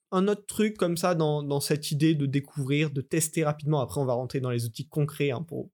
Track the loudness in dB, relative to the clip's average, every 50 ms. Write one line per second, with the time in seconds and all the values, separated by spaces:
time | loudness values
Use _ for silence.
0 | _ -2 0 2 2 2 2 0 -4 -14 0 2 2 2 2 0 0 0 0 2
1 | 2 2 2 4 2 2 2 0 0 -2 -2 -2 0 0 -2 -2 0 -4 -2 2
2 | 4 4 4 2 0 0 0 -2 -4 -4 -8 -6 -2 0 0 0 0 0 -2 -6
3 | -6 -2 -2 -2 -2 0 0 0 0 0 0 -2 -2 0 0 0 0 -2 -2 -2
4 | 0 0 0 0 -2 -4 -4 -4 -2 0 -2 -2 -2 -4 -6 -8 -12 -6 -2 -2
5 | -2 -2 0 -2 -2 0 0 -2 -6 -8 -8 -10 -10 -10